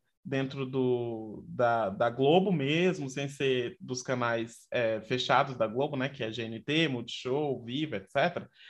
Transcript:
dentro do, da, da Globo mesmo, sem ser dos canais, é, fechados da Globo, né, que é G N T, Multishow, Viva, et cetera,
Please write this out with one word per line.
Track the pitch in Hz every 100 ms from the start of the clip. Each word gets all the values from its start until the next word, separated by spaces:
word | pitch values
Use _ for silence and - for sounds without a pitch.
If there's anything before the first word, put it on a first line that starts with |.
| _ _
dentro | - 135 135 139 131
do, | 131 127 123 120 113 110 - -
da, | 117 120 117 104
da | 98 120
Globo | 117 139 175 190
mesmo, | 165 135 160 180 165 135
sem | 139 139
ser | 143 139 127 117 -
dos | 131 127
canais, | - 127 120 117 117 - -
é, | 123 113 110
fechados | - 127 - 131 143 123
da | 110
Globo, | 117 147 139
né, | 135
que | -
é | 113
G | 113
N | 113 113
T, | 123 151 160
Multishow, | 123 117 - 127 135 151 127
Viva, | 113 131 156 -
et | -
cetera, | 139 170 - - _